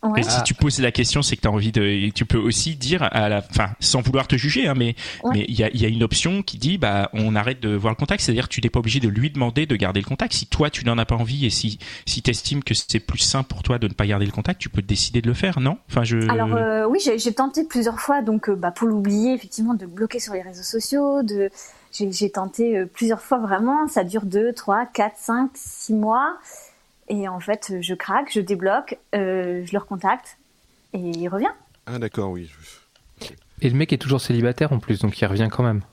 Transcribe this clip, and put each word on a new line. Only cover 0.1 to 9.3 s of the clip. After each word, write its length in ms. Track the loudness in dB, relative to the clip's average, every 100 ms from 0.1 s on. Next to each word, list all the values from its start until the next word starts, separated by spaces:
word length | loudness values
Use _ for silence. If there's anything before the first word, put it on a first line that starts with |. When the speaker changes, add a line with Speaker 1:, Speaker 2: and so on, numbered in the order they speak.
| 2
Speaker 2:
Et 20 |
si 140 | 2 2
Speaker 3:
Ah. 40 |
Speaker 2:
tu 120 | 2
poses 240 | 2 2 4
la 120 | 2
question, 300 | 2 2 2
c'est 140 | 0 0
que 60 |
t'as 60 | 2
envie 220 | 2 2
de, 100 | 4
et 300 | 4 4 0
tu 120 | 0
peux 140 | 0 2
aussi 360 | 2 2 -2 -4
dire 260 | 0 2 2
à 160 | 2 2
la, 160 | 2 0
enfin, 200 | 0 0 0
sans 200 | 2 2
vouloir 260 | 2 2 2
te 80 | 0
juger, 300 | 2 0 2
hein, 60 | 2
mais, 180 | 0 -2 -8 -4
Speaker 1:
Ouais. 60 | 0
Speaker 2:
mais 100 | 0 0
il 60 | 0
y 60 |
a, 60 | 0
il 80 | 2
y 40 |
a 40 | 2
une 140 | 4
option 400 | 2 2 0 0
qui 160 | -4 -2
dit, 200 | -2 0
bah, 320 | 2 2 0
on 220 | 0 2 2
arrête 240 | 0 -2
de 100 | 0
voir 180 | 0 0
le 40 | 0
contact. 260 | 0 0
C'est-à-dire, 260 | 2 0 0
tu 120 | -2
n'es 80 | 0
pas 80 | 0
obligé 200 | 0 2
de 80 | 2
lui 220 | 2 0